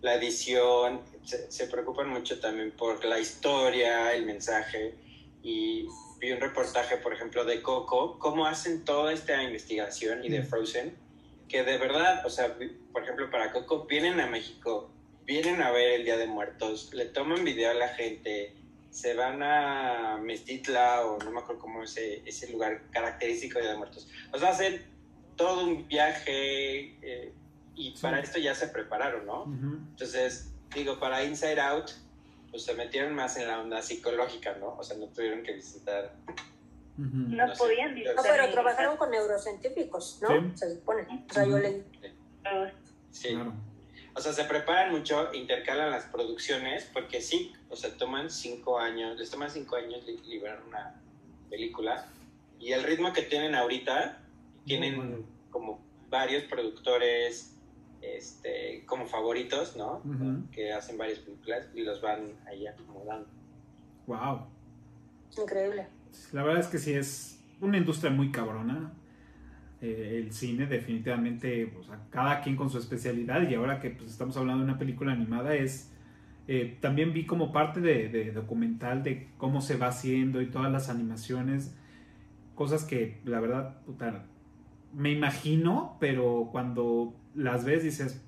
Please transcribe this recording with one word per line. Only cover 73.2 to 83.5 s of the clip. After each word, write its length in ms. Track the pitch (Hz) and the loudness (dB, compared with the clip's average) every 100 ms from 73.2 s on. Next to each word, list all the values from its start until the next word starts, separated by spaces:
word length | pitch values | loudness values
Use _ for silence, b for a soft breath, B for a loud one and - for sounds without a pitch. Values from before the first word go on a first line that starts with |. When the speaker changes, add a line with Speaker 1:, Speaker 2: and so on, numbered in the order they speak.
| 117 139 170 | 0 2 4
Speaker 2:
y 60 | |
ahora 260 | 120 123 135 | 2 2 0
que, 120 | 123 | -4
pues, 180 | 113 113 | -8 -12
estamos 240 | - 127 131 | -8 -6 -2
hablando 280 | 127 131 131 | 0 2 2
de 60 | |
una 80 | 135 | 0
película 320 | 139 120 139 | -2 -2 0
animada, 420 | 123 110 117 135 | 0 0 0 2
es, 380 | 151 135 135 - B B B B B - | 2 2 -2 -12 B B B B B -2
eh, 300 | 131 120 - | 0 0 0
también 320 | 139 139 165 | 0 4 4
vi 140 | 160 160 | 2 0
como 240 | 170 147 | 2 2
parte 280 | 147 156 185 | 4 4 4
de, 300 | 170 131 107 | 4 4 4
de 220 | 113 107 | 0 0
documental 720 | 107 107 113 117 113 123 131 | -4 -2 0 0 0 -2 0
de 260 | 143 131 - - | 0 -2 -6 -4
cómo 240 | 135 139 | 0 2
se 140 | 131 135 | 2 2
va 100 | 123 | 2
haciendo 520 | 123 131 131 131 127 | 0 2 4 4 2
y 60 | 123 | 0
todas 220 | 131 131 | 0 2
las 180 | 135 - | 2 0
animaciones, 840 | 120 113 110 - 127 131 139 139 B B B B B B B - - | -2 -2 -4 -4 -2 0 0 -2 B B B B B B B -20 -2
cosas 300 | 143 151 - | 2 2 2
que 340 | 131 110 104 | 0 0 -2
la 160 | 127 117 | -2 0
verdad, 420 | 113 | 2